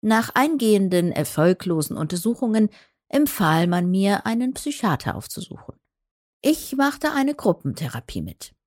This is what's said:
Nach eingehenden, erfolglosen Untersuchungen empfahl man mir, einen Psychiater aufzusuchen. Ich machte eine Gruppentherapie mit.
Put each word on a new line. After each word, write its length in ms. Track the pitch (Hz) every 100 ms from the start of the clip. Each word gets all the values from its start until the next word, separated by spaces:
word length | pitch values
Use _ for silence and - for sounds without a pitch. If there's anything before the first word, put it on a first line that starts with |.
Nach 300 | 214 220 226
eingehenden, 760 | - 285 311 226 208 190 180 175
erfolglosen 840 | - 151 - 160 180 - 165 151 -
Untersuchungen 720 | 156 180 214 240 240 220 214 - _ _ _
empfahl 580 | 277 294 - 170 160 175
man 240 | 175 175
mir, 340 | 185 196 202
einen 300 | - 233 254
Psychiater 600 | 269 - 285 226 151 -
aufzusuchen. 640 | - - - - - - - _ _ _ _ _ _
Ich 340 | 262 311 - 269
machte 360 | 277 285 302
eine 220 | 285 269
Gruppentherapie 880 | 294 220 165 143 - 165 117 - -
mit. 320 | 80 - - _